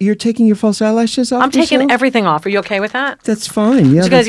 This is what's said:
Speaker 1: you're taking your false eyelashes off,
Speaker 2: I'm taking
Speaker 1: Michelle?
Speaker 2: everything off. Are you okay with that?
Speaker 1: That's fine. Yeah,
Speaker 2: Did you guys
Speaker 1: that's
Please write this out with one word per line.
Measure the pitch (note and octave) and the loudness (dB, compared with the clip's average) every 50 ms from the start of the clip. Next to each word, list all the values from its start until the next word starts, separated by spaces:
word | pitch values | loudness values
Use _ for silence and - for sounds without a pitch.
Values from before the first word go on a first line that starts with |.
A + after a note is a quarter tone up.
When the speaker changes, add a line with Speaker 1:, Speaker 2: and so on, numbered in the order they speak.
Speaker 1:
you're | F#3+ G3+ G#3 | -2 -2 -2
taking | G#3 - A#3 A3+ - A3+ | -2 -2 -2 0 2 2
your | G#3+ G#3+ | 2 2
false | G3 - G#3+ G3 - | 2 0 -2 0 0
eyelashes | G#3+ G#3+ A3 A#3 A#3 A3 - C4+ B3 - | -2 0 0 0 0 -2 -2 -2 -2 -2
off, | B3+ B3 | -2 -2
Speaker 2:
I'm | B3 C4+ | -2 0
taking | - C4+ E4 - D4+ B3+ | 0 0 0 2 2 0
Speaker 1:
Michelle? | C4+ C#4 | 2 2
Speaker 2:
everything | B3 A3+ C4 C4 B3 A#3 G3+ | 0 0 0 0 0 0 0
off. | F3 D3+ D#3 - | 0 0 -2 -2
Are | G#3 | -2
you | G3+ G3+ | -4 -4
okay | F#3+ - G#3+ G3 | -4 -4 -4 -4
with | G3+ G#3 | -4 -4
that? | - B3+ C#4 C#4 - - - | -4 -6 -6 -6 -8 -8 -6
Speaker 1:
That's | A#3+ G#3+ A3 - | -6 -6 -6 -6
fine. | - - A3 G#3 A3 C4+ C4 D#3+ C3 C#3+ | -6 -4 -2 0 2 2 4 4 4 4
Yeah, | D#3+ | 4
Speaker 2:
Did | F#3 | 2
you | - | 2
guys | |
Speaker 1:
that's | C4 B3 A3+ | 2 2 2